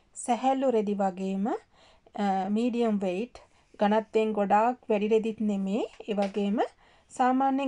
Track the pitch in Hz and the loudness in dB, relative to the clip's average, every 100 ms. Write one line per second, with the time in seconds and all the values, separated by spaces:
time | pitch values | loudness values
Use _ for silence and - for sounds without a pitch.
0 | _ - - 233 262 269 269 226 202 202 | _ -14 -4 0 2 2 2 0 0 0
1 | 196 185 190 196 214 427 _ _ - _ | -2 -2 -4 -2 -2 -4 _ _ -20 _
2 | _ - 202 190 190 214 240 233 233 202 | _ -4 -2 0 0 0 0 0 0 0
3 | 190 180 247 - - _ _ - 208 220 | -2 -4 -6 -12 -20 _ _ -2 2 2
4 | 214 220 220 208 196 208 233 247 - 208 | 2 0 0 0 2 4 2 -2 -2 0
5 | 214 220 220 220 208 196 196 226 427 - | 2 2 0 -2 -2 -2 -2 -2 -4 -10
6 | - 208 202 202 202 233 508 _ _ _ | -6 -2 -2 -2 -2 0 -2 _ _ _
7 | _ - 247 262 269 269 | _ 0 2 2 2 0